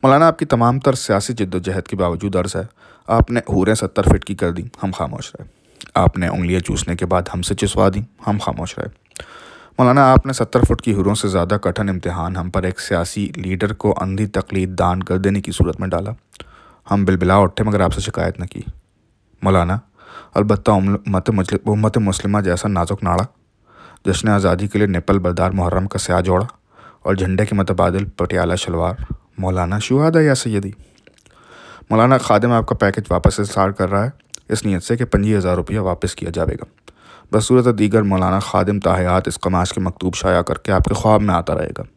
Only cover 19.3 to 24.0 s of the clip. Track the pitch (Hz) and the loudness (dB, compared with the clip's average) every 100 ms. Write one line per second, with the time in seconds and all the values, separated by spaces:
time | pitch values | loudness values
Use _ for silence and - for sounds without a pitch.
19.3 | _ 98 95 85 104 _ _ - - - | _ 2 2 2 -2 _ _ -20 -20 -4
20.3 | - 104 104 - 104 95 101 - 95 90 | 0 2 2 4 4 4 0 0 -2 0
21.3 | 104 92 101 - 104 107 117 101 90 101 | -2 0 -2 0 0 2 2 0 -2 0
22.3 | 104 95 87 107 92 85 101 95 87 110 | 0 0 0 0 -2 -2 -2 0 0 -2
23.3 | _ _ _ _ - - - | _ _ _ _ -20 -20 -8